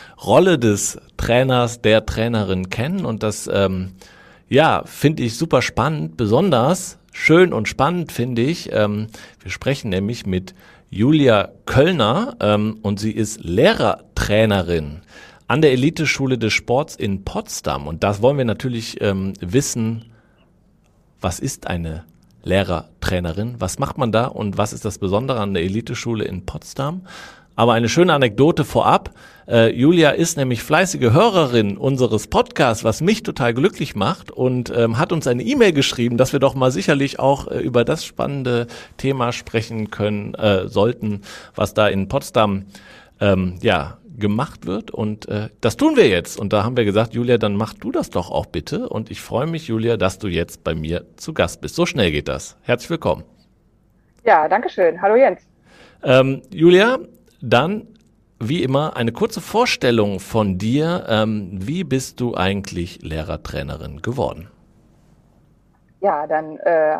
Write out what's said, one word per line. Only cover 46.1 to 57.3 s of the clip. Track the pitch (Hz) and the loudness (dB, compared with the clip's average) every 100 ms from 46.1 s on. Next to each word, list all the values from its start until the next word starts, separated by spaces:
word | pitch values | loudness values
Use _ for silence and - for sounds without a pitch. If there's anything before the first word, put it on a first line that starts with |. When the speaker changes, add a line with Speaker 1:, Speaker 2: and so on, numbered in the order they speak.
| 87 - - | 4 -2 -8
Speaker 1:
Und | 101 | -2
da | 104 | 0
haben | 110 123 | 0 0
wir | 104 | 2
gesagt, | 101 117 120 | 2 0 -2
Julia, | 120 117 | 0 2
dann | 107 101 | 2 -2
mach | 110 | -4
du | - 226 | -6 -6
das | 330 202 | -6 -4
doch | 92 - | -6 -4
auch | 80 - | -4 -4
bitte. | 85 - 175 254 | -8 -6 -8 -6
Und | 107 110 | -8 -10
ich | 107 | -14
freue | - 110 160 | -6 -4 -4
mich, | 165 143 | -6 -4
Julia, | 113 113 110 | -2 0 0
dass | 92 - | 0 -2
du | 104 | -4
jetzt | 85 85 - | -2 -4 -6
bei | 82 82 | -6 -6
mir | 78 85 - - | -4 -6 -8 -16
zu | - | -8
Gast | 156 87 - | -2 -2 -2
bist. | 73 | -8
So | - 175 | -2 0
schnell | 147 90 | 2 0
geht | 73 71 | 0 -4
das. | 69 - _ | -8 -10 _
Herzlich | - 120 - | -4 -4 -4
willkommen. | 165 101 - - _ _ _ _ _ _ _ _ _ | -4 -2 -4 -6 _ _ _ _ _ _ _ _ _
Speaker 2:
Ja, | 233 170 151 | 4 4 4
danke | 214 349 | 0 -2
schön. | - 170 170 | 0 0 2
Hallo | 202 233 | 2 4
Jens. | 247 180 _ _ _ - - _ | 4 2 _ _ _ -20 -20 _
Speaker 1:
Ähm, | 143 131 131 135 - | 4 4 4 -2 -8
Julia, | 95 170 180 226 262 - _ _ | 4 6 8 6 0 -6 _ _